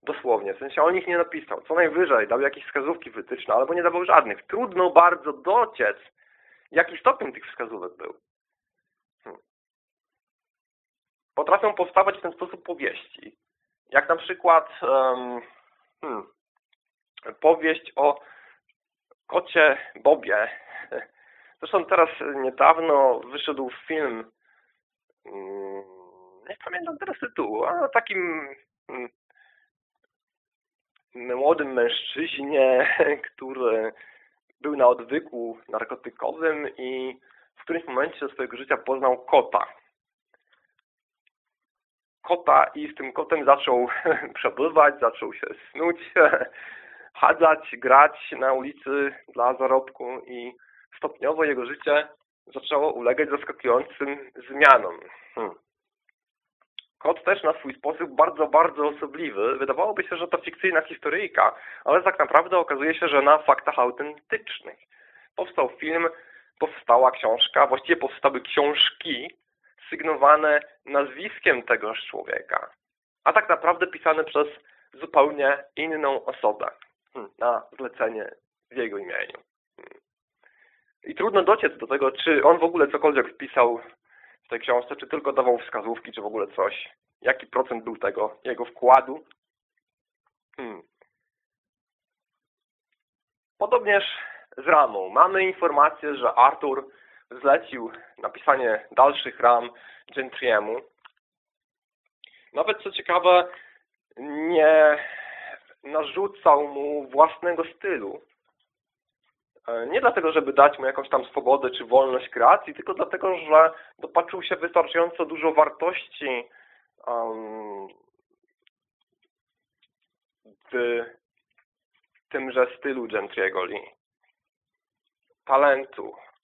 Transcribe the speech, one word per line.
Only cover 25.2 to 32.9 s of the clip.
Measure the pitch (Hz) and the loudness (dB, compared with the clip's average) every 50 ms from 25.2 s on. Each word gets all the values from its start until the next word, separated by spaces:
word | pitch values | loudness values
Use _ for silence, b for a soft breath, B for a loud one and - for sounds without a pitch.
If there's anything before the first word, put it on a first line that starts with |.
| _ | _
mm, | - 101 98 95 95 98 98 98 98 98 98 98 95 92 92 90 90 92 92 92 92 _ _ _ - | -18 -16 -16 -14 -12 -12 -12 -12 -12 -12 -14 -16 -18 -20 -20 -20 _ _ _ _ _ _ _ _ -20
nie | 311 _ - | -18 _ -14
pamiętam | - 349 359 339 330 320 294 | -12 -10 -10 -10 -10 -12 -12
teraz | 392 381 311 - | -12 -12 -12 -12
tytułu, | - - _ - - - - - - | -12 -12 _ -8 -8 -6 -4 -4 -4
a | - 175 175 | -4 -2 -2
o | - - | -4 0
takim, | - 233 226 - 208 190 180 175 160 156 147 139 139 _ _ _ _ _ _ - | 0 -2 -2 -2 -6 -6 -6 -6 -6 -8 -10 -14 -18 _ _ _ _ _ _ -16
mm, | 127 127 123 117 _ _ _ _ _ _ _ _ _ _ _ _ _ _ _ _ _ _ _ _ _ _ _ _ _ _ _ _ _ _ _ _ _ _ _ _ _ _ _ _ _ | -14 -14 -14 -14 _ _ _ _ _ _ _ _ _ _ _ _ _ _ _ _ _ _ _ _ _ _ _ _ _ _ _ _ _ _ _ _ _ _ _ _ _ _ _ _ _
młodym | 127 120 123 123 127 135 151 170 156 147 135 131 | -16 -8 -8 -6 0 2 2 2 2 0 -4 0
mężczyźnie, | 123 117 117 117 - - - - 135 160 160 139 139 139 139 151 143 131 131 131 127 147 - | 0 0 2 0 -4 -8 -10 -8 -8 -8 -8 -8 -10 -8 -2 2 4 4 6 6 4 4 2